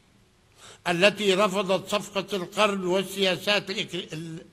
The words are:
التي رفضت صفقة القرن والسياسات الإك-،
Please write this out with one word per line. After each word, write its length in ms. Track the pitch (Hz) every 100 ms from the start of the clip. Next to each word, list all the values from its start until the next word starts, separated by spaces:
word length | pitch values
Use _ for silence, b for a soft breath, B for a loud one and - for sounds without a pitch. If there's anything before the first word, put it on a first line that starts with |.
| _ _ _ _ _ B B B 175
التي 460 | 170 202 202 208
رفضت 540 | 185 208 190 185 185 -
صفقة 480 | 202 202 196 - 196
القرن 480 | 170 185 208 196
والسياسات 880 | 180 190 185 196 190 170 202 202 196
الإك-، 440 | 208 156 175 - 160 165 160 -